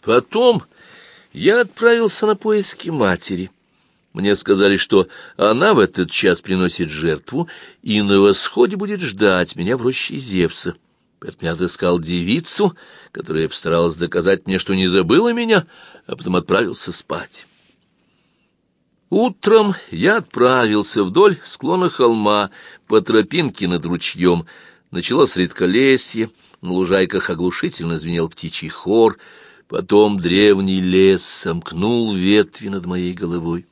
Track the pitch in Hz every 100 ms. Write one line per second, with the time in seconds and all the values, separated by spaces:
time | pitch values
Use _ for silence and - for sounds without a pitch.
0 | - 123 - 214 247 226 - _ - -
1 | - - _ 71 90 226 226 - 233 233
2 | 226 - 214 208 214 214 196 - 175 156
3 | 104 87 - 92 92 _ _ _ _ _
4 | _ - 98 101 - 101 101 98 - 101
5 | 90 - - - 101 113 190 180 95 -
6 | 87 - 101 85 - 92 90 - 82 76
7 | 82 76 - 131 170 - - _ - 107
8 | 101 98 101 95 - - 123 196 202 208
9 | 165 98 107 92 87 - 87 127 120 131
10 | - 139 127 95 85 - 92 82 _ _
11 | _ _ - - 82 82 87 - 92 87
12 | 82 90 87 135 165 - 202 - - -
13 | - - - 80 80 - 82 85 85 80
14 | 85 87 85 95 - 95 - 95 92 92
15 | 85 139 233 233 226 208 160 - - -
16 | _ - 90 90 85 95 110 - - 87
17 | - 82 - - - _ _ _ _ _
18 | _ _ _ _ _ _ _ _ _ _
19 | _ 190 247 196 - 220 208 190 - 82
20 | 131 220 - - 123 127 117 107 101 -
21 | 95 104 202 180 - - 131 185 180 -
22 | 123 113 104 104 98 - - - _ 107
23 | 95 113 101 151 151 - 92 87 82 87
24 | - - 90 85 82 - - _ _ -
25 | 87 127 147 - 90 - 90 101 135 131
26 | - 113 110 _ _ _ 90 90 90 95
27 | 92 98 - 85 90 87 175 - 85 82
28 | 80 85 82 - 80 - 82 - - 110
29 | 113 98 - - - _ _ - 90 104
30 | 107 101 85 92 104 98 98 95 92 92
31 | 95 92 - - 92 85 - 82 101 120
32 | 113 98 92 104 101 - 101 98 87 90
33 | 90 90 92 85 82 85 90